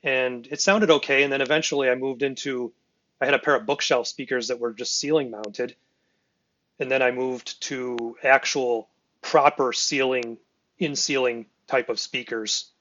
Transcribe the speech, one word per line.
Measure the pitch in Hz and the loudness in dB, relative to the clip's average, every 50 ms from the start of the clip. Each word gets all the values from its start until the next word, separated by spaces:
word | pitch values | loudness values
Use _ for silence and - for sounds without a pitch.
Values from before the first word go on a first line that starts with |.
And | - 143 131 131 127 127 127 120 117 - | -2 -2 0 0 0 -2 -4 -6 -10 -10
it | 151 - | -6 -2
sounded | - 196 196 220 214 160 | 2 2 4 4 6 4
okay. | 156 143 - - 139 135 143 | 4 4 4 2 4 4 4
And | 139 139 | 2 2
then | 135 | -2
eventually | 139 123 151 156 156 - 147 143 135 127 | 0 2 2 0 0 0 0 2 2 2
I | 127 | 2
moved | 131 131 135 131 120 139 | 2 0 -4 -2 -2 -2
into, | 139 131 - - 143 131 123 123 113 _ _ _ _ _ _ _ _ _ _ | -4 -2 -4 -6 -6 -4 -4 -6 -8 _ _ _ _ _ _ _ _ _ _
I | 139 | 0
had | 131 143 | 2 2
a | 127 | 2
pair | - 147 143 | 4 2 2
of | 120 110 | 2 2
bookshelf | 110 143 - - - 147 123 117 | -2 -2 -2 2 2 2 2 0
speakers | - - - 135 - 131 123 117 | -2 -8 -10 -4 -2 -2 -2 0
that | 117 127 120 | -2 -4 -2
were | 120 120 | -2 -4
just | 110 107 123 - - | -4 -6 -6 -4 -4
ceiling | - - 143 156 156 139 123 | -4 0 2 2 2 2 0
mounted. | 110 107 107 101 104 - 123 123 - _ _ _ _ _ _ _ _ _ _ _ _ _ _ _ _ _ _ _ _ _ | -8 -10 -10 -10 -6 -6 -6 -6 -6 _ _ _ _ _ _ _ _ _ _ _ _ _ _ _ _ _ _ _ _ _
And | 143 127 | -4 -2
then | 131 135 | 0 2
I | 131 123 | 2 0
moved | 123 127 131 131 127 120 - - - _ - | 0 0 -2 -4 -4 -6 -8 -12 -12 _ -10
to | - 139 131 127 123 123 120 117 117 117 - - | -8 -8 -6 -6 -6 -6 -6 -6 -8 -10 -2 4
actual | 135 135 135 - - - 147 131 123 120 113 110 _ _ _ _ _ _ _ | 6 6 6 4 0 -2 0 0 0 -2 -2 -4 _ _ _ _ _ _ _
proper | - - - 156 139 147 - - 139 123 113 | -8 2 4 6 6 6 4 4 0 0 0
ceiling, | - - - 151 135 135 131 131 127 120 117 113 107 _ _ _ _ _ _ _ _ | -2 -2 -2 0 0 0 0 0 -2 -4 -6 -10 -14 _ _ _ _ _ _ _ _
in | 185 151 143 | -4 -4 -2
ceiling | 131 - - 143 135 127 123 117 117 110 _ _ _ _ | -4 -2 0 0 2 2 0 0 -2 -10 _ _ _ _
type | - - 131 117 - | 0 0 0 0 0
of | 113 107 | -4 -6
speakers | - - - 127 120 - 120 113 110 107 - - - _ _ _ | -6 -6 -8 -8 -6 -6 -6 -6 -4 -4 -4 -4 -6 _ _ _